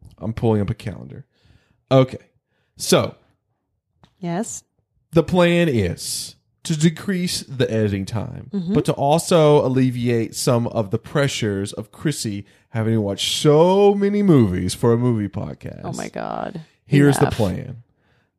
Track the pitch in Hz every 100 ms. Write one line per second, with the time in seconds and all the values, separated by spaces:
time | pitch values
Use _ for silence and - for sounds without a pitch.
0 | - - 92 113 120 107 98 113 110 57
1 | 64 - - _ _ _ _ _ - 131
2 | 131 - _ _ _ _ _ - - 160
3 | 110 - _ _ _ _ _ _ _ _
4 | _ _ 175 170 233 - - _ _ _
5 | _ 165 156 180 175 170 170 120 90 -
6 | - - - - _ _ - 156 165 160
7 | - 185 175 - - 127 127 110 107 98
8 | 95 110 - - - 202 170 226 - -
9 | 139 160 - 175 151 147 127 131 131 123
10 | 120 117 110 - - 120 117 - 98 113
11 | - 156 139 - 110 98 98 - 110 -
12 | 160 143 113 101 - _ _ 113 110 113
13 | 101 98 - - 151 147 175 190 202 202
14 | 202 208 202 147 107 90 92 - 120 117
15 | 123 113 101 104 73 67 - - 175 -
16 | - - 55 55 55 165 160 _ - 143
17 | 143 139 - - 101 92 - 113 - _
18 | _ _ _